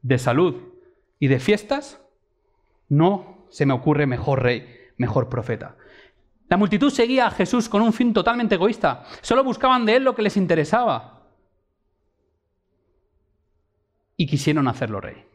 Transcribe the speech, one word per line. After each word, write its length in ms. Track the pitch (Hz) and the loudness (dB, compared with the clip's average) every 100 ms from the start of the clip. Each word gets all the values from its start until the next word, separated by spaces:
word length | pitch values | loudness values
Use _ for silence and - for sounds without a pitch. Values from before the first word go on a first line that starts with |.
de 160 | 127 127 | -2 -2
salud 380 | 131 123 180 - - - _ _ _ _ | 0 2 0 -2 -14 -20 _ _ _ _
y 80 | 139 | 0
de 120 | 131 | 2
fiestas, 600 | 156 208 - 269 - - _ _ _ _ _ _ _ _ _ | 2 -2 0 -6 -6 -20 _ _ _ _ _ _ _ _ _
no 580 | 143 170 196 - - - | 2 2 0 -8 -20 -20
se 160 | - 139 | -4 -2
me 80 | |
ocurre 320 | 131 151 147 143 | 0 0 0 0
mejor 360 | 123 - 131 | -2 -2 0
rey, 320 | 123 120 - - - _ | 0 -2 -6 -20 -20 _
mejor 320 | 117 120 117 | -2 -2 -2
profeta. 480 | 123 113 113 - - - - - _ _ _ _ | -6 -6 -8 -8 -18 -20 -20 -20 _ _ _ _
La 80 | 180 | 0
multitud 340 | 202 208 285 | 2 2 0
seguía 360 | - 233 262 233 | 2 0 2 0
a 40 | |
Jesús 380 | - 190 254 226 | 0 0 0 0
con 140 | 202 | 2
un 100 | 226 | 2
fin 220 | 220 240 | 2 2
totalmente 400 | 214 180 240 233 | 2 0 0 0
egoísta. 500 | 190 190 240 165 123 - - | 2 0 0 -2 -2 -10 -18
Solo 240 | - 240 | -2 0
buscaban 400 | 262 226 262 254 | 0 0 2 2
de 120 | 220 240 | 4 2
él 80 | |
lo 100 | 262 | 2
que 80 | 254 | 0
les 160 | 214 208 | -2 0
interesaba. 760 | 185 165 147 240 247 120 - - _ _ _ _ _ _ _ _ _ _ _ _ _ _ _ _ _ _ _ _ _ _ _ _ _ _ _ _ _ _ | 0 0 2 0 0 -4 -6 -20 _ _ _ _ _ _ _ _ _ _ _ _ _ _ _ _ _ _ _ _ _ _ _ _ _ _ _ _ _ _
Y 80 | 151 | -4
quisieron 400 | 143 151 151 135 | -2 0 0 0
hacerlo 320 | 120 117 101 | -2 -6 -8
rey. 280 | 92 98 _ | -10 -18 _